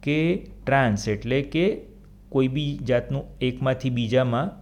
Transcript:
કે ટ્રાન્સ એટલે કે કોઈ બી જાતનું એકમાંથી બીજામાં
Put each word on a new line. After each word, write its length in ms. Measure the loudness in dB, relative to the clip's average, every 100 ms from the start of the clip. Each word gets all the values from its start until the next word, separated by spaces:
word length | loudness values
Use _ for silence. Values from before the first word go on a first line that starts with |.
કે 140 | -2 0 0 0 -4 -10
ટ્રાન્સ 420 | 0 2 4 2 -2
એટલે 240 | -4 0 -2 0
કે 100 | 0 2 0 -8 -20 -20 -20 -4
કોઈ 160 | 0 2 0
બી 160 | -4 -4 0
જાતનું 340 | 0 0 -6 -6 -2 -2
એકમાંથી 460 | 0 -2 0 0 0
બીજામાં 560 | 2 2 2 0 -2 -8